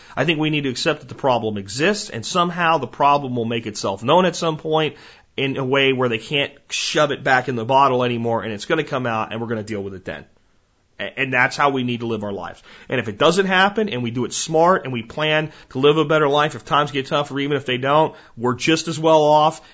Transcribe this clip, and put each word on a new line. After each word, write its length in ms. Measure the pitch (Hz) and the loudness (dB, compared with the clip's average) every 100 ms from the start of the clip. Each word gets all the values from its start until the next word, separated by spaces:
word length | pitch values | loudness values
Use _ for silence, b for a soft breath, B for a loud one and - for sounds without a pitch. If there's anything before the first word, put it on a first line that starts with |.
| B - | B -4
I 80 | |
think 160 | 147 151 | -2 0
we 100 | 156 | -2
need 140 | 151 | -2
to 40 | 143 | -4
accept 320 | 123 165 147 | -2 -4 -4
that 80 | 127 | -8
the 60 | |
problem 440 | 110 139 120 110 101 | -4 0 2 0 -6
exists, 520 | 98 120 170 208 - | -8 -2 0 0 -6
and 160 | 113 - | -10 -4
somehow 520 | 180 175 175 170 160 | -2 0 0 0 0
the 100 | 123 | -2
problem 480 | - 143 143 135 123 | 0 2 2 0 -4
will 80 | |
make 220 | 113 117 110 | -2 -4 -6
itself 360 | 98 110 98 | -6 -6 -4
known 240 | 113 170 185 | 2 4 4
at 80 | |
some 220 | - 165 156 | 0 -4 -4
point 400 | 160 156 156 B B B B - | -2 0 0 B B B B -4
in 220 | 135 131 | -4 -2
a 60 | |
way 280 | 127 139 135 | 0 2 4
where 160 | 127 127 | 2 0
they 100 | 113 | -2
can't 340 | - 151 139 - _ | -4 -4 -4 -8 _
shove 420 | - - 156 147 | -6 -2 0 0
it 100 | 135 | 0
back 260 | 139 127 127 | 2 2 2
in 60 | |
the 100 | 123 | -4
bottle 380 | 113 135 139 127 | 2 4 6 4
anymore, 400 | 123 120 117 113 | 0 -2 -2 -2
and 100 | 104 | -4
it's 140 | 101 - | -8 -2
gonna 160 | 160 | -2
come 240 | 156 139 123 | -2 -4 -2
out, 240 | 110 107 | -2 -4
and 100 | 110 | -6
we're 60 | 117 | -6
gonna 160 | 113 | -6
deal 180 | 104 104 | -6 -8
with 100 | 98 | -8
it 100 | 95 | -10
then. 220 | 90 76 - _ _ _ _ _ _ - | -12 -12 -14 _ _ _ _ _ _ -12
A-, 200 | 101 - | -10 -6
and 140 | 135 | -2
that's 240 | 127 131 - | 0 0 2
how 140 | 143 | 0
we 120 | 135 | 0
need 180 | 123 117 | -2 -4
to 60 | 117 | -4
live 180 | 110 | -6
our 80 | 104 | -6
lives. 300 | 98 85 - B B B | -8 -10 -14 B B B
And 100 | 131 | -4
if 80 | 110 | -4
it 80 | 95 | 2
doesn't 300 | 151 175 190 | 2 4 2
happen, 420 | 185 196 202 214 | 4 2 2 -2
and 140 | 123 | -4
we 80 | 120 | -4
do 160 | 123 113 | -4 -4
it 80 | |
smart, 500 | - - 160 170 185 | -6 -2 2 4 4
and 80 | 135 | 0
we 100 | 123 | -8
plan 480 | 110 - 156 156 156 B B | -8 -4 0 0 -2 B B
to 80 | 131 | 2
live 180 | 147 156 | 4 4
a 80 | |
better 240 | 151 156 147 | 4 2 4
life, 260 | 147 147 | 4 2
if 120 | 120 - | -2 0
times 240 | 151 147 | 0 2
get 160 | 135 - | -2 -2
tougher, 340 | 151 143 139 | -2 -2 -4
even 160 | 139 143 | -2 -2
if 80 | |
they 140 | 131 123 | -2 -2
don't, 360 | 131 151 156 B B - | 2 2 2 B B -4
we're 180 | 120 | -2
just 320 | 123 160 160 170 | 0 0 0 0
as 120 | 147 | -2
well 240 | 160 160 | 4 6
off 400 | 151 151 156 156 B | 6 6 4 0 B